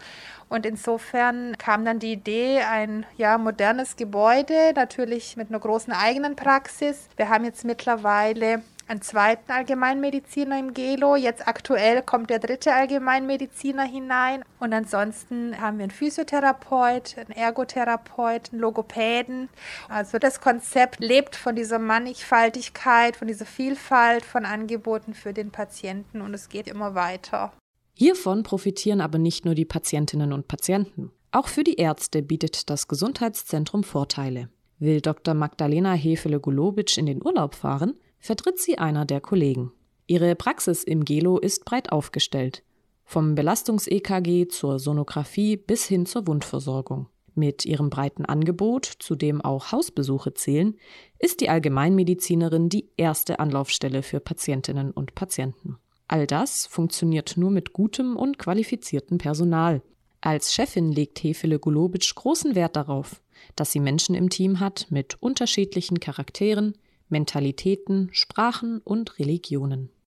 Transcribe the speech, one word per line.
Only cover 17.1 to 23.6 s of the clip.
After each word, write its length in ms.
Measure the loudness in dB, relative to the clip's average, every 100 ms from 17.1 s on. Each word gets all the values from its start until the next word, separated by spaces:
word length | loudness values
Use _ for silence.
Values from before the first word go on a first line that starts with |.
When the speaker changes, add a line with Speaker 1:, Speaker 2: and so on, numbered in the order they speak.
| -14
Speaker 1:
einen 140 | -14
Ergotherapeut, 1200 | -2 -2 0 -4 -2 0 -2 -4 -2 -2 -2 -6
einen 80 | -2
Logopäden. 880 | -2 -2 -4 -2 0 0 -2 -8 -10 -14 -16 -16 -6
Also 320 | -6 -2 2
das 220 | 2 4
Konzept 580 | 2 2 0 4 4 2
lebt 380 | 4 4 4 -4
von 180 | -4 -4
dieser 240 | -2 -2
Mannigfaltigkeit, 1400 | 2 0 0 -10 2 4 4 0 -10 -4 4 6 6 0
von 140 | -8
dieser 160 | -8 -10
Vielfalt 800 | -6